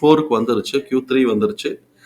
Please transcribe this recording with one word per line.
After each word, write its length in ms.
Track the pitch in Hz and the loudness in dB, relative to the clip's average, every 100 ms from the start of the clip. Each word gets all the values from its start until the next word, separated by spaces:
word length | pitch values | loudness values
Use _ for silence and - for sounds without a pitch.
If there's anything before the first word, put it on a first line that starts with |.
ஃபோருக்கு 260 | 151 156 156 | 4 4 2
வந்துருச்சு, 500 | 113 117 113 - 139 | -2 0 -2 -2 -6
கியூ 220 | 139 127 | -2 -4
த்ரீ 360 | 127 131 127 107 | -2 0 2 0
வந்துருச்சு. 480 | 107 107 - 87 _ _ | -2 -4 -8 -10 _ _